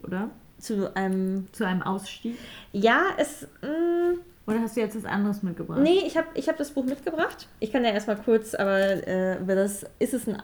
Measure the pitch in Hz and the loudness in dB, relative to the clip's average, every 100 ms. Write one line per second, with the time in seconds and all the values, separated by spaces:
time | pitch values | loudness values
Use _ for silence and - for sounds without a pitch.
0 | - 185 226 - - - - 208 190 - | -8 -6 -6 -10 -20 -14 -4 -2 -2 -2
1 | 190 190 190 190 190 - 202 180 190 196 | -2 0 0 -2 -6 -2 0 0 0 -4
2 | - - 226 240 - - - 202 220 262 | -6 -10 -10 -10 -14 -18 -8 2 4 6
3 | 370 - 294 - - - 269 320 339 349 | 4 2 -2 -2 -16 -10 -4 0 2 2
4 | 349 349 - - - 220 226 233 214 214 | 2 0 -6 -12 -2 0 0 -2 -2 -4
5 | - 202 202 208 185 170 165 170 302 370 | -2 0 0 0 -4 -4 -2 4 6 6
6 | 320 320 320 - 294 320 285 - 254 285 | 4 -2 -2 -2 -2 -2 -2 -2 -2 -2
7 | - 320 381 - - - 214 262 233 208 | -4 -2 -2 -4 -16 -8 -2 2 2 2
8 | 208 208 247 226 220 - 196 196 196 190 | 0 -2 4 2 2 0 2 4 4 2
9 | - 185 185 185 185 190 202 202 - - | 0 0 0 0 0 2 2 -2 -10 -2
10 | - 254 226 202 | -2 0 -4 -6